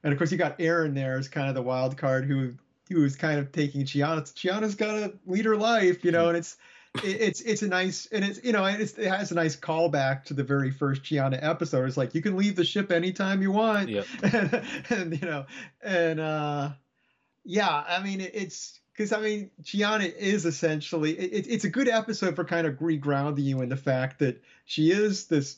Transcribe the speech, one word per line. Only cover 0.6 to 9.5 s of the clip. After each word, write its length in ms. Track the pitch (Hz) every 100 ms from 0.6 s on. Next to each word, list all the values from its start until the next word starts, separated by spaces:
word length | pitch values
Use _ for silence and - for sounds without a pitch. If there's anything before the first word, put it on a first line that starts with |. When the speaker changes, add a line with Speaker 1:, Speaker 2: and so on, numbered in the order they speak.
Speaker 1:
Aaron 340 | 165 170 156
there 240 | 139 131 131
as 80 | 135
kind 200 | 147 135
of 80 | 131
the 60 |
wild 340 | 123 127 131 135
card 280 | 139 131
who, 300 | 139 135 131 127 _ _ _
who's 280 | 175 143 139
kind 240 | 160 147
of 100 | 139
taking 320 | 160 143 139
Chiana. 400 | 139 143 147 160 151
Chiana's 440 | - 185 202 220 202
gotta 360 | 220 214 208 - -
lead 180 | 185
her 120 | 220 214
life, 480 | 220 233 190 180
you 80 | 175
know, 160 | 170 170
and 80 | 170
it's, 200 | 165 - - - _ -
it, 180 | 196 202
it's, 200 | 214 -
it's 220 | 233 208
a 40 | 208
nice, 400 | 185 190 185 -
and 120 | 214
it's, 140 | 196 202
you 80 | 247
know, 120 | 214
it's, 320 | 190 208 208 -
it 120 | 196
has 240 | 190 202
a 20 |
nice 220 | 175 160